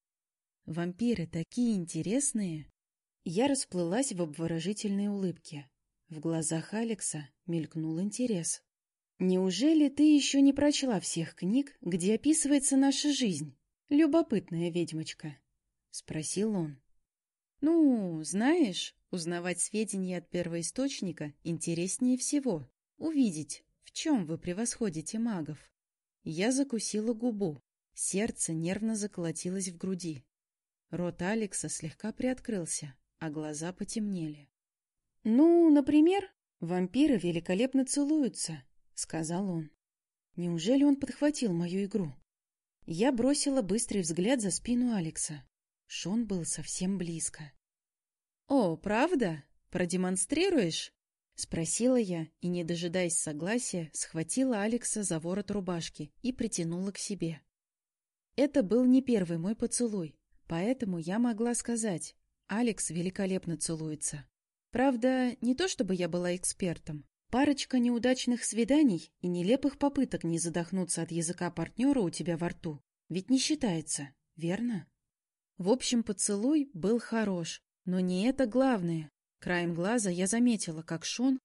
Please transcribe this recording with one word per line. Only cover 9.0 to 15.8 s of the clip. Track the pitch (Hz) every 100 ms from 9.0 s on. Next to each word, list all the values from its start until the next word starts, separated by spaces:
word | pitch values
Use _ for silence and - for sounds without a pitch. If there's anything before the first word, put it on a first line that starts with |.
| _ -
"Неужели | 185 185 190 175 294 320 285
ты | 277
еще | 302 294 - 277
не | 277
прочла | 277 294 294 262 220
всех | - 165 165 -
книг, | 180 254 277 -
где | 175 175 185 226
описывается | 285 311 277 285 285 269
наша | 277 269 294
жизнь, | 262 233 143 147 - _ _ -
любопытная | 294 320 330 330 196 - 165 170
ведьмочка?" | 175 160 160 156 - 156 135 _ _ _ _